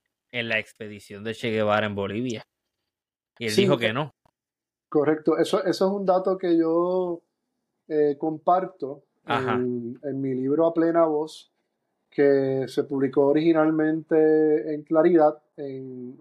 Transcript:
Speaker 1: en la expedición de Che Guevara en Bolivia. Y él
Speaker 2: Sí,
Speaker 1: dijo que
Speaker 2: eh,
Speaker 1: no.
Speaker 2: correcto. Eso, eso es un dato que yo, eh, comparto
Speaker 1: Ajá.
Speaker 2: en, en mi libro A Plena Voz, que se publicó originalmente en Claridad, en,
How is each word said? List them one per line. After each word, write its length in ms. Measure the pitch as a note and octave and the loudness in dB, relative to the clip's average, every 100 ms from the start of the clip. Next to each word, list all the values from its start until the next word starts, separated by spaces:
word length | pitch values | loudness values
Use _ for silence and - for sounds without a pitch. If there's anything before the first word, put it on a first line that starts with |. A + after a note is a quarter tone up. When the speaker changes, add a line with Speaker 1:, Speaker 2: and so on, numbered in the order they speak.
| _ _ _ | _ _ _
Speaker 1:
en 200 | B2 A#2 | -8 -4
la 100 | A2 | -4
expedición 640 | G#2 _ G#2+ G#2 - G2+ | -4 _ -16 -16 -16 -12
de 100 | G#2+ | -10
Che 180 | A2 B2 | -6 -4
Guevara 340 | A2 G#2 G#2 G#2+ | -2 2 2 0
en 100 | G2+ | -4
Bolivia. 480 | G2 G2+ B2+ A2 - _ _ _ _ _ _ _ _ _ | -4 -4 -6 -8 -14 _ _ _ _ _ _ _ _ _
Y 60 | A#2 | -2
él 60 | |
Speaker 2:
Sí, 100 | G#2+ | 2
Speaker 1:
dijo 160 | G3 C#3 | 2 2
que 100 | A2+ | 0
Speaker 2:
eh, 60 | |
Speaker 1:
no. 180 | A#2 D3 _ _ _ _ _ _ _ _ | -2 -6 _ _ _ _ _ _ _ _
Speaker 2:
correcto. 480 | D#3 C#3 D#3 - D#3+ | 0 0 0 0 0
Eso, 260 | D#3+ G3 | 0 0
eso 220 | G3 - F#3+ | -2 0 0
es 60 | |
un 140 | G3+ F#3+ | 0 0
dato 320 | F#3 F#3 F#3+ | 0 0 -2
que 200 | F3+ E3 | 0 0
yo, 640 | E3 E3 F3+ F#3 F3+ E3+ _ _ _ _ _ _ _ | 2 0 0 -2 -4 -6 _ _ _ _ _ _ _
eh, 300 | D#3 D3 C#3+ | 0 0 0
comparto 840 | D#3+ D#3 D3+ F3+ F#3 - C3 C#3+ _ _ | -4 -4 0 0 0 -10 -12 -12 _ _
Speaker 1:
Ajá. 300 | - A#2+ C3 | -4 -2 0
Speaker 2:
en, 440 | B2+ B2 B2 A#2 B2+ | -2 -2 -4 -8 -10
en 160 | D3 C3+ | -8 -6
mi 140 | C3+ | -4
libro 320 | B2+ C3 D3+ E3 | -4 -2 2 2
A 80 | |
Plena 320 | E3 E3 E3+ E3 | 2 0 2 2
Voz, 440 | D3+ D#3 - - _ _ _ _ _ _ | 0 -6 -12 -20 _ _ _ _ _ _
que 560 | - C#3+ C#3 C3+ C3+ C3 | 2 4 4 2 -2 -4
se 160 | - | -4
publicó 440 | C#3 C#3 C3+ D3 C#3 | -4 -2 0 2 2
originalmente 1500 | D3+ E3 D#3+ D#3 D#3+ D#3 D#3+ D#3 D#3+ D#3 D#3 D#3 D3+ D#3 | 4 2 2 2 2 0 -2 0 2 4 4 4 2 -2
en 100 | D3+ | -8
Claridad, 540 | D3+ D#3+ E3+ E3+ D3+ D3+ _ - | 0 4 6 6 4 2 _ -14
en, 640 | C#3 C3+ C3 B2+ B2 C#3 | -12 -12 -12 -14 -14 -16